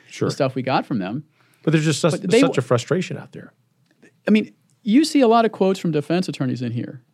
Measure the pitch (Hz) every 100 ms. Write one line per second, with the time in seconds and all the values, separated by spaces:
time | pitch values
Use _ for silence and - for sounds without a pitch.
0 | _ - 95 - 135 131 127 151 - 120
1 | 92 127 - _ _ _ - 156 156 147
2 | 170 - 185 220 269 - - 120 - 170
3 | 175 - - - - _ _ _ _ _
4 | _ _ - 214 202 _ _ _ 226 233
5 | 320 294 240 233 226 - 190 190 180 147
6 | 143 170 185 147 131 123 123 117 - 135
7 | _